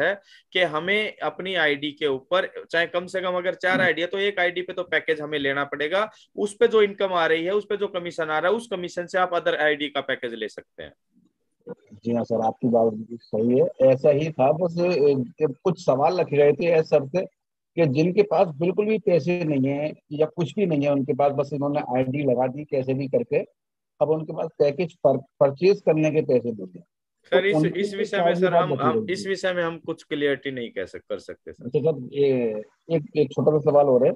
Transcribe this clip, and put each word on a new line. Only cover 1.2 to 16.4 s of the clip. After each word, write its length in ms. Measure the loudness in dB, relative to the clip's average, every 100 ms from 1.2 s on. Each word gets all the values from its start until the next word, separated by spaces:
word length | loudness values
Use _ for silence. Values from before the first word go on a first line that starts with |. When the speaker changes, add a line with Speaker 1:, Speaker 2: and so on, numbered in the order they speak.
| -6 -6 -6
Speaker 1:
आईडी 380 | 0 0 0 -4
के 140 | -4 -2
ऊपर, 580 | -2 -2 -2 -2 -8 -6
चाहे 160 | -2 -2
कम 200 | -4 -6
से 140 | -4
कम 140 | -4
अगर 200 | -2 -4
चार 180 | -2 0
Speaker 2:
हम्म। 100 | 2
Speaker 1:
आईडी 180 | 2 0
है, 60 | -2
तो 120 | -2
एक 200 | -2 0
आईडी 240 | -2 -2
पे 100 | -6
तो 100 | -8
पैकेज 380 | -2 -2 0 -4
हमें 180 | -4 -4
लेना 260 | -2 -2
पड़ेगा। 460 | -4 -4 -2 -2 -4 -8 _ -6
उस 200 | -6 2
पे 120 | 2
जो 140 | 4
इनकम 300 | 2 2 -2
आ 140 | 0 2
रही 180 | 0
है, 80 | 0
उस 120 | -2
पे 120 | -2 -4
जो 120 | -4
कमीशन 360 | -6 -8 -6
आ 140 | -2 0
रहा 120 | 0
है, 60 | 0
उस 100 | -2
कमीशन 400 | -8 -8 -8 -4
से 120 | -2
आप 140 | 0
other 220 | 0 -2
आईडी 340 | 0 2 0 -2
का 120 | -4
पैकेज 340 | -4 -4 -6
ले 140 | -6 -8
सकते 340 | -10 -20 -18
हैं। 100 | -18 -20 _ _ _ _ _ _ -20 -20 _ -12
Speaker 2:
जी 100 | -4
हाँ 100 | -4
सर, 220 | -2 -2 -2
आपकी 220 | -2 0
बात 240 | 2 2
बिल्कुल 260 | 0 -8 -16
सही 360 | _ -2 2 2
है, 340 | 2 2 4
ऐसा 180 | 4 4
ही 200 | 2 0
था। 220 | 0 2
बस, 240 | 2 -2 -2
ए, 100 | 0 2 2 2 -2 -4
ए, 20 | -4 -2
कुछ 220 | -2 -2 0
सवाल 340 | 2 2 0
रखे 160 | 0
गए 160 | 4